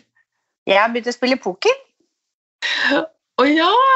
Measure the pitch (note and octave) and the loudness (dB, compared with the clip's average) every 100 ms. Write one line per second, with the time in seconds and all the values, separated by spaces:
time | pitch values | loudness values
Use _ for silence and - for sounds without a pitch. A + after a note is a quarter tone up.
0 | _ _ _ _ _ _ - G3 A3+ A#3+ | _ _ _ _ _ _ 0 2 2 -2
1 | A3+ A#3+ B3+ B3+ G3+ F3+ G#4 C5+ - _ | -6 -2 -2 -2 -4 -2 -2 -2 -6 _
2 | _ _ _ _ _ - - - - C#4+ | _ _ _ _ _ -10 -6 -4 -2 -2
3 | - _ _ - C4 D#4 E4+ A4+ C5+ | -4 _ _ -2 0 2 2 2 2